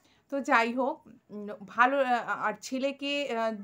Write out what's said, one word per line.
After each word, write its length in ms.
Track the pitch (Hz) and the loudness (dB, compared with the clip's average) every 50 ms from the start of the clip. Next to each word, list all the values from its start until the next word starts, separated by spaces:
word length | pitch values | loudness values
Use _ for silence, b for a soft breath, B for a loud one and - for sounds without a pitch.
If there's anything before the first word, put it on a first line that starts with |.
| _ _ _ _ _ - | _ _ _ _ _ -6
তো 100 | 277 277 | -4 -2
যাই 320 | 240 294 269 233 233 240 233 | 2 4 4 4 4 4 2
হোক, 340 | 254 240 269 311 - - - - - _ - | 0 0 -2 -2 -4 -10 -20 -20 -20 _ -16
উম, 180 | 196 208 208 202 - - 202 | -12 -10 -10 -10 -10 -12 -12
ভালো, 340 | 190 - 220 247 262 277 285 | -4 2 4 4 4 4 4
আহ, 280 | 262 247 247 233 185 | 2 2 2 0 0
আর 260 | 139 202 - 165 214 - - | -2 -4 -2 -2 -2 -2 -4
ছেলেকে, 760 | - - 262 254 262 277 269 277 285 285 285 285 285 262 233 | -8 -6 -4 -2 -2 -2 -2 -2 -4 -2 -2 -2 -2 -2 -2
আহ, 180 | 226 226 226 220 202 | -2 -2 -2 -2 -4